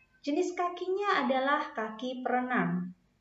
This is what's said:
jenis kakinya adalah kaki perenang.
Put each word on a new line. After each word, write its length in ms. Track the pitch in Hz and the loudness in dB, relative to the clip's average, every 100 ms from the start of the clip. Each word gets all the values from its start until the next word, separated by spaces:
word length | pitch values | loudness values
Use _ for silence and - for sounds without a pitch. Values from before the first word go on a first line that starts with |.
| _ _ | _ _
jenis 320 | 285 311 359 | -2 0 0
kakinya 720 | - 349 349 370 381 403 294 | 0 -2 -2 -2 0 2 2
adalah 480 | 254 262 269 294 302 | 2 2 2 0 0
kaki 480 | - 220 220 254 254 | -4 -6 -4 -6 -4
perenang. 720 | 254 247 254 233 175 180 180 - _ _ | 0 0 2 2 2 0 -2 -8 _ _